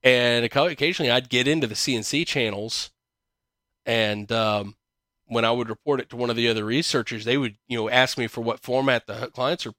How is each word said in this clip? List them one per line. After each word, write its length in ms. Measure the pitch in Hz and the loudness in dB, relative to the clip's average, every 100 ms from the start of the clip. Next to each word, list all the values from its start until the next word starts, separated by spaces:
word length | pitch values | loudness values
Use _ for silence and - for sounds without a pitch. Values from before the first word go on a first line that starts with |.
And 440 | 131 127 123 117 117 | 6 4 4 2 2
occa-, 220 | 143 165 | 0 0
occasionally 400 | 151 147 180 139 | 0 -2 0 2
I'd 180 | 120 127 | 2 2
get 200 | 123 127 | 0 2
into 180 | 160 123 | 0 -2
the 80 | |
C 220 | 104 - 120 | -2 -2 -2
N 80 | |
C 200 | 104 143 | -2 -4
channels, 680 | - 143 113 101 110 - - _ _ _ _ _ _ _ _ _ | -2 -2 -2 -4 -6 -8 -8 _ _ _ _ _ _ _ _ _
and, 460 | - 117 110 104 104 | -2 0 0 -2 -4
um, 460 | 113 107 104 101 - _ _ _ _ _ | -2 0 0 -4 -14 _ _ _ _ _
when 180 | 117 113 | 0 2
I 40 | |
would 200 | 120 113 | 0 -2
report 300 | 110 - 139 | -6 -2 -2
it 100 | - | -4
to 60 | 120 | -4
one 120 | 120 | -2
of 80 | 117 | 2
the 120 | 117 | 2
other 140 | 110 | 2
researchers, 600 | 107 123 - 131 113 113 | 0 -2 0 0 -2 -6
they 140 | 107 135 | 0 0
would, 180 | 127 101 _ | 0 -6 _
you 120 | 120 | -4
know, 100 | 110 | 2
ask 300 | 127 127 - | 4 4 2
me 80 | 117 | -4
for 160 | - | -2
what 180 | 117 123 | -4 -4
format 460 | - 127 135 123 - | -2 0 2 2 -2
the 200 | 107 120 | -10 -10
h-, 60 | |
clients 320 | - 127 175 | -4 -4 -2
are 80 | 120 | -8